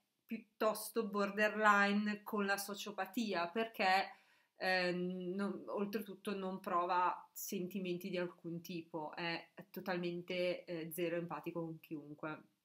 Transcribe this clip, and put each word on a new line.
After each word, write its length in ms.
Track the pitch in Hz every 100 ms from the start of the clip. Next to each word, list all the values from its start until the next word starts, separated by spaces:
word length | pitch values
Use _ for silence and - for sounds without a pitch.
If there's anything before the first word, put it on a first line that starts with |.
| _ _
piuttosto 840 | _ 220 - _ 220 214 - 233 202
borderline 1120 | 202 196 196 214 208 214 202 202 208 208 208
con 240 | - 208 196
la 100 | 196
sociopatia, 920 | 202 202 208 - 190 - 214 180 170
perché, 640 | 226 226 - 190 190 - - _ _ _ _
eh, 340 | 185 185 180
non, 720 | 180 180 185 180 196 202 - -
oltretutto 680 | 147 202 214 202 180 208 196
non 240 | 190 190
prova 680 | 202 175 180 180 180 - -
sentimenti 800 | - - 202 180 202 180 175 190
di 60 | 180
alcun 440 | 175 - 170 170
tipo, 520 | 170 175 165 165 151 -
è, 320 | 170 165 -
è 100 | - -
totalmente, 960 | - 196 180 175 175 170 180 180 175 -
eh, 260 | 170 160
zero 240 | 160 170 170
empatico 440 | 170 151 165 170
con 200 | 165 160
chiunque. 600 | - 156 147 147 156 156 - _